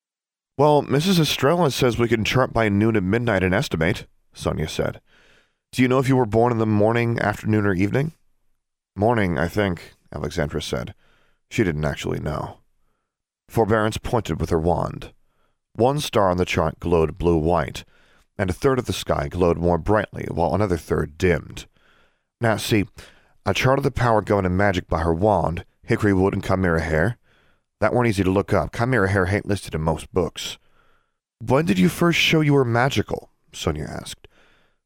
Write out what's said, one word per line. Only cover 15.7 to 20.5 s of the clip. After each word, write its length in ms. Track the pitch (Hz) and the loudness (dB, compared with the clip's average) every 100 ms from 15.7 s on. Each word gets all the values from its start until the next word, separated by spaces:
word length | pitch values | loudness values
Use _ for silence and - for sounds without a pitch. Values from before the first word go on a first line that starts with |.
| - | -2
One 220 | 120 143 | 0 0
star 320 | - 117 95 | -2 0 2
on 60 | 90 | 2
the 80 | |
chart 340 | 87 - 80 - | 0 0 -2 -4
glowed 400 | 85 85 78 76 | 0 2 2 0
blue-white, 640 | 85 85 78 85 73 - - _ _ _ _ - | 0 2 2 0 -2 -8 -16 _ _ _ _ -6
and 100 | 95 | -6
a 40 | |
third 260 | - 143 127 | -2 0 0
of 60 | 110 | -2
the 60 | |
sky 340 | 95 - 78 71 | -4 -4 -4 -4
glowed 320 | 87 87 85 | 0 2 2
more 180 | 87 85 | 0 0
brightly, 480 | 78 107 - - - | 2 0 0 -6 -8
while 240 | 87 85 | -2 0